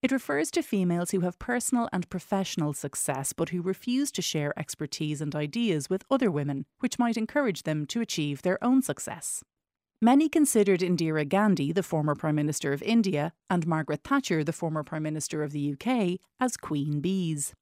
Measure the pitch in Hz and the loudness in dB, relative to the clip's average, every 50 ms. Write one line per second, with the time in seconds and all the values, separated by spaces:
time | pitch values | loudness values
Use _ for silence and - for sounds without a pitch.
0 | - 247 262 262 - - 294 285 320 311 - 349 311 - - 196 185 175 170 175 | 2 2 0 0 0 0 0 0 0 0 -2 -2 -2 0 0 0 2 2 0 0
1 | 175 - - 190 175 180 175 _ - - 240 247 - - - 240 233 - - 185 | -2 -2 0 0 0 0 -2 _ -6 -4 -4 -2 0 0 0 0 0 0 -2 -4
2 | 175 _ - 180 - - - 196 190 - - - 156 147 147 - - 147 - - | -4 _ -6 -10 -4 -2 -2 -2 -2 -2 -2 -2 -2 -2 -2 -4 -6 -6 -6 -4
3 | - - 139 131 139 - - - 165 165 175 180 170 185 190 - - - 240 262 | -2 -2 -2 -2 -2 -6 -2 -2 -4 -2 -2 -4 -2 -2 -4 -4 -2 -2 0 0
4 | 285 285 - - 180 - - 160 147 143 - - 160 - - _ 156 143 - - | 0 0 -2 -4 -4 -2 -2 0 -2 -2 -2 -4 -8 -10 -6 _ -8 -8 -6 -4
5 | 156 151 151 143 156 143 143 151 151 151 143 233 240 226 175 151 139 - 185 196 | -4 -4 -2 -4 -4 -4 -2 -4 -4 -4 -2 -2 0 2 2 0 0 -2 -4 -4
6 | - _ 269 269 262 214 160 147 143 143 139 135 127 _ _ _ - 247 - - | 0 _ 2 2 2 2 2 0 -2 -2 -2 -4 -6 _ _ _ -4 -4 0 0
7 | 240 233 226 226 220 220 - 294 285 233 180 - - 160 156 151 147 - - 240 | 0 0 2 0 -2 0 0 0 0 0 -2 -2 -2 -2 -2 -2 -2 -2 -2 -4
8 | 233 - - - 151 147 143 135 - 185 185 - - 240 254 269 262 - 143 - | -2 -2 -2 -2 -2 -2 -2 -2 0 0 0 2 2 4 4 4 4 2 -2 -4
9 | - - - - - - - - - _ _ _ _ _ _ _ _ _ _ _ | -6 -10 -10 -8 -8 -8 -8 -8 -10 _ _ _ _ _ _ _ _ _ _ _
10 | 220 226 262 277 320 302 - 330 302 269 - 226 208 196 196 170 185 175 180 160 | 4 6 6 6 6 4 4 4 4 6 6 4 6 6 4 4 4 2 2 2
11 | 165 160 156 156 151 143 190 190 214 214 190 165 143 143 165 190 180 - - 156 | 2 0 2 0 0 2 2 4 4 4 4 4 2 0 0 0 0 0 0 0
12 | 151 151 147 - - 156 151 151 147 151 147 - - 143 139 147 - - 226 233 | 2 0 0 0 0 0 2 2 2 0 -2 -2 -2 -2 -2 -2 0 2 4 4
13 | 220 196 165 147 147 165 - _ _ _ 185 175 160 170 165 156 151 - 151 151 | 4 4 2 0 -2 -2 -6 _ _ _ 0 0 2 2 0 0 0 -2 -4 -4
14 | _ - 269 277 262 - 180 160 151 151 160 - - 165 160 156 147 - - 156 | _ 0 0 0 2 2 0 0 0 -2 -2 -4 -4 -4 -4 -4 -6 -6 -8 -6
15 | 156 156 156 156 147 - - 151 151 147 147 147 143 143 143 135 - 226 254 240 | -4 -4 -4 -6 -6 -6 -4 -4 -4 -4 -4 -4 -4 -4 -4 -4 -2 -2 0 2
16 | 208 175 175 185 _ _ _ _ 254 247 - - - - 156 147 139 151 147 147 | 2 0 -2 -4 _ _ _ _ -4 -2 -2 -6 -6 -4 -2 -2 0 0 -2 -2
17 | 139 180 190 190 180 165 160 147 143 - - _ | 0 0 0 0 0 -2 -2 -4 -4 -8 -10 _